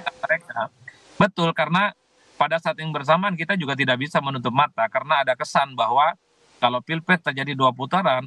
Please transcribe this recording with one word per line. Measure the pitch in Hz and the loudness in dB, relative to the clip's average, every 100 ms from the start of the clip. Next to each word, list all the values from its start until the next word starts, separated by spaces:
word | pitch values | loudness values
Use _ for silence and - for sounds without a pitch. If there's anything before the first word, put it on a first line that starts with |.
tentang | 185 - | -4 -8
mereka. | - 160 - 117 110 _ - - - - | -4 -4 -4 -8 -8 _ -20 -20 -10 0
Betul, | 202 - 165 | 0 2 -2
karena | - 151 175 202 - _ _ _ - | 0 0 0 0 -4 _ _ _ -2
pada | 147 165 | 0 0
saat | 165 156 | -2 -4
yang | 160 | -4
bersamaan | 151 139 160 202 170 | -4 2 2 2 -2
kita | 160 196 | -2 -2
juga | 143 135 | -2 0
tidak | 131 123 | 0 0
bisa | 147 165 | 0 -2
menutup | 139 131 123 | -2 -4 -2
mata, | 123 143 - 113 | -2 -2 -2 -2
karena | - 147 147 | -2 -2 0
ada | 131 | 0
kesan | 127 151 165 139 | -2 0 0 0
bahwa | 127 113 131 151 175 _ _ _ - | -2 0 2 2 0 _ _ _ -2
kalau | 123 123 | 0 0
Pilpres | - 160 160 180 | -2 -4 0 0
terjadi | - 135 139 | 0 -4 -4
dua | 135 135 | 2 2
putaran, | 127 131 202 175 131 | 2 -2 0 2 0